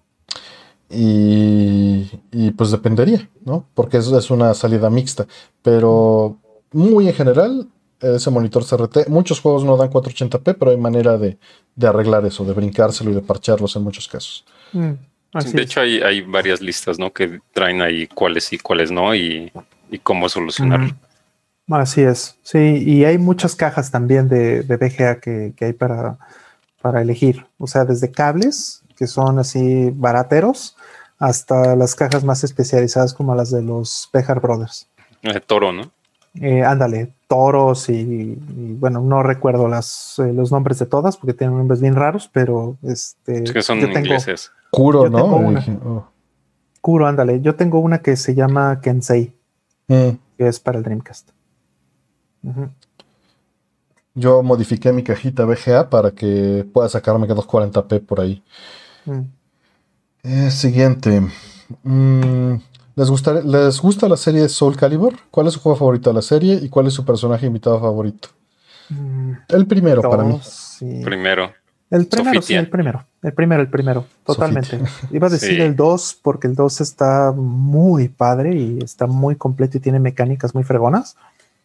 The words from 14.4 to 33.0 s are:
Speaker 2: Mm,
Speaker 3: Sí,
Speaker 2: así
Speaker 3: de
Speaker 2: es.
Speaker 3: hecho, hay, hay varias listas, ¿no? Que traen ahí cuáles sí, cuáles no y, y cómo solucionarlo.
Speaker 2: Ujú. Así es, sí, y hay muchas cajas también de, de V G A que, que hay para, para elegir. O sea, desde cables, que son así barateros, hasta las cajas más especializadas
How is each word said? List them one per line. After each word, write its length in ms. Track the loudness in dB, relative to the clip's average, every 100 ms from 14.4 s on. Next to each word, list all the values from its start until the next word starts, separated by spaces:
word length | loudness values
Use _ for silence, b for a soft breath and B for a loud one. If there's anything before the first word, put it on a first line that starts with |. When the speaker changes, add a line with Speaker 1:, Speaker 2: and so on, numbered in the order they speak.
| _ b b
Speaker 2:
Mm, 200 | -6 -4 -6 -14 _ _
Speaker 3:
Sí, 40 | -8
Speaker 2:
así 140 | -4
Speaker 3:
de 100 | -2
Speaker 2:
es. 40 | -4
Speaker 3:
hecho, 120 | -2
hay, 200 | -2 0
hay 200 | 0 -2
varias 400 | -2 -2 -2 -2
listas, 360 | -4 -8 -6 -6
¿no? 160 | -8
Que 280 | -4 -6 -6 _
traen 300 | -4 -2 0
ahí 240 | -2 -4 -8
cuáles 380 | -4 -2 -2
sí, 120 | -6 -10
cuáles 360 | -4 -2 -2
no 240 | -2 -2 -2
y, 340 | -4 -6 -12 -18 -20 _ _
y 80 | -16
cómo 300 | -6 -4 -4
solucionarlo. 580 | -4 -6 -4 0 0 -2
Speaker 2:
Ujú. 880 | -6 _ _ _ _ _ _ -4
Así 280 | -2 0 2
es, 340 | 2 2 -6 -16
sí, 160 | -4 2
y 460 | 2 2 2 4
hay 120 | 4 4
muchas 380 | 2 0 -2 -2
cajas 340 | -4 -2 -4
también 380 | -2 2 2 4
de, 340 | 2 2 -2
de 120 | -2 -2
V 140 | -2
G 160 | 0 0
A 100 | 0
que, 360 | -6 -8 -8 -6
que 80 |
hay 80 | -6
para, 460 | -4 -4 -4 -8 -10 b b b b _ _
para 180 | -4 -2
elegir. 440 | -2 2 0 0 -8 _
O 80 | -4
sea, 180 | -2
desde 280 | 0 0 -2
cables, 720 | -2 0 0 -2 -4 -10 -16 _ _
que 100 | -6
son 320 | 0 0 0
así 500 | -2 -2 0 0 0
barateros, 840 | 0 0 0 2 2 2 -2 -10 B B B B _
hasta 560 | -2 -2 -2 2 2
las 220 | 2 0 0
cajas 260 | -2 0
más 220 | 0 -2
especializadas 720 | -2 -4 0 0 0 0